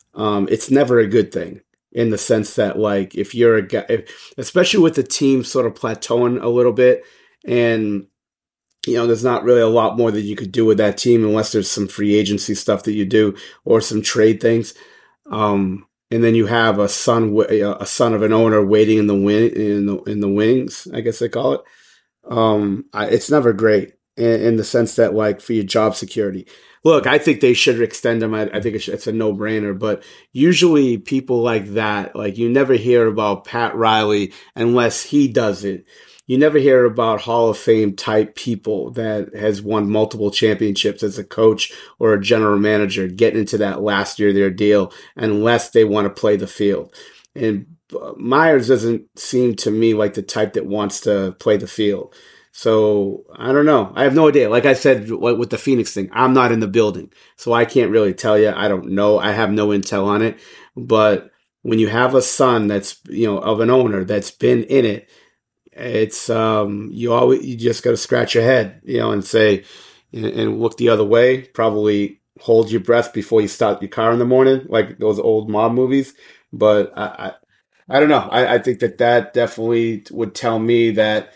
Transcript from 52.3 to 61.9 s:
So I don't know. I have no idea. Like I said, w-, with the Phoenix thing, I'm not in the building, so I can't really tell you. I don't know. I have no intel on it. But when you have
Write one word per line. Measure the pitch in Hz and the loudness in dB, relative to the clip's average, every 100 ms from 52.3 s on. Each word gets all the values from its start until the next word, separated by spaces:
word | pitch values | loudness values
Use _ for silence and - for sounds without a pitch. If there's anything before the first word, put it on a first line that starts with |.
| _ _ | _ _
So | - 117 110 107 104 98 98 - | -6 0 2 2 0 -2 -6 -14
I | - 113 | -8 0
don't | 143 151 | 2 4
know. | 135 98 | 2 0
I | - | 0
have | 139 | 2
no | 147 156 | 4 4
idea. | 139 110 | 4 2
Like | 120 139 | 2 2
I | |
said, | 127 139 127 107 | 2 2 2 -2
w-, | 113 117 113 | -4 -2 -2
with | 120 | -2
the | 113 | -4
Phoenix | 139 123 104 | 0 0 -2
thing, | 104 95 | -6 -6
I'm | 113 127 | 0 2
not | 131 123 | 4 2
in | 113 | 0
the | 104 | 0
building, | 113 107 90 - _ _ _ | 2 0 -2 -12 _ _ _
so | 120 | -2
I | 117 | 0
can't | 113 131 104 | 2 2 2
really | 110 101 | 2 2
tell | 92 113 107 | 0 0 2
you. | 107 | 2
I | 80 107 | 0 -2
don't | 95 - | -2 -4
know. | 95 104 104 | 0 2 2
I | 101 | 0
have | 104 101 | -2 -2
no | 107 104 | 0 0
intel | 101 95 101 98 | -2 -2 -4 0
on | 104 | 0
it. | 113 - - - - 127 | -2 -4 -16 -20 -20 -14
But | 120 110 107 98 - _ _ _ | 0 2 4 2 -4 _ _ _
when | 120 113 | -2 0
you | |
have | 104 | 0